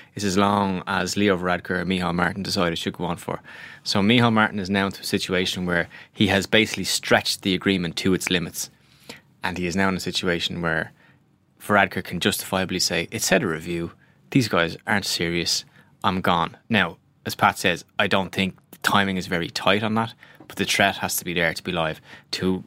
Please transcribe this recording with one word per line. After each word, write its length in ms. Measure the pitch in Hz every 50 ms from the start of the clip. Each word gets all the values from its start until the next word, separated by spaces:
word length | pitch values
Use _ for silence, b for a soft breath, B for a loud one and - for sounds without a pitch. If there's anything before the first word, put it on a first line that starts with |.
| B B _
is 80 | 101 101
as 140 | 98 90 101
long 460 | 101 101 104 101 101 95 92 90 -
as 320 | - 95 92 90 90 - 101
Leo 180 | 104 101 95 87
Varadkar 440 | 92 90 90 85 - - 92 90
and 80 | 85 87
Micheál 240 | 95 90 90 90 85
Martin 300 | 85 87 87 - 101 95
decide 280 | 95 95 98 87 85 82
it 40 | -
should 160 | - 101 -
go 120 | - 117
on 120 | 82 87 -
for. 240 | - - 82 - B B B B B B B B -
So 180 | - - 104
Micheál 300 | 98 104 123 123 120 120
Martin 280 | 110 110 107 - - 104
is 100 | 92 92
now 160 | 101 98 98 98
into 140 | 95 -
a 40 | -
situation 600 | - - 95 - - 95 90 92 90 - 95 90
where 220 | 90 87 85 82 B B B B B _
he 140 | - 110 95
has 180 | 98 98 92
basically 380 | - - 110 110 107 - 101 90
stretched 580 | - - - - - 120 104 - - - -
the 140 | - 98 92
agreement 400 | 87 - 98 98 92 87 82 - -
to 160 | - 98 92
its 160 | 82 - -
limits. 400 | 92 87 82 - - - - - B B B B B B B B B B B B _ _ -
And 140 | 92 87 90
he 80 | 90 87
is 80 | 85
now 140 | 98 98 95
in 60 | 92
a 40 | 87
situation 600 | - 92 87 - - 90 85 85 - - - 87
where 300 | 85 82 80 80 - - b b b b b b b b _ _ _ _ _ _
Varadkar 420 | - - 107 101 98 92 - 95 -
can 160 | - - 87
justifiably 600 | - 104 95 - - - 98 95 92 85 92 90
say, 280 | - - 90 85 85 -
"It 100 | - 113 -
said 180 | - 95 - 127
a 40 | 90
review. 440 | 80 80 82 87 87 85 82 80 - b b b b b b _
These 160 | - 139 117 -
guys 300 | - 87 85 82 82 - -
aren't 200 | - 107 101 92
serious. 600 | - - - 87 85 85 87 82 - - - b b b b b b b b -
I'm 180 | 101 92 95
gone." 360 | - 95 87 85 82 - - - _ -
Now, 280 | 113 101 90 85 85 - _ _ _ _ -
as 100 | 107 -
Pat 220 | - 110 101 - -
says, 260 | - 95 85 78 - - _ -
I 100 | 104 92
don't 240 | 104 98 95 87
think 240 | - - 95 92 - - _ _
the 60 | - - -
timing 340 | - - 101 98 98 92 92
is 100 | 87 95
very 220 | 92 85 82 -
tight 320 | - - - 95 98 104 113
on 120 | 107 107
that, 180 | 113 113 117 - B B B B B B -
but 100 | - -
the 80 | 98
threat 320 | - - - 101 98 92 -
has 180 | 101 95 - -
to 80 | -
be 80 | 87 85
there 200 | 87 85 82 80
to 100 | - -
be 80 | 92
live 280 | 87 85 80 78 78 - B B B B B B
to 320 | - - 92 92 92 92 -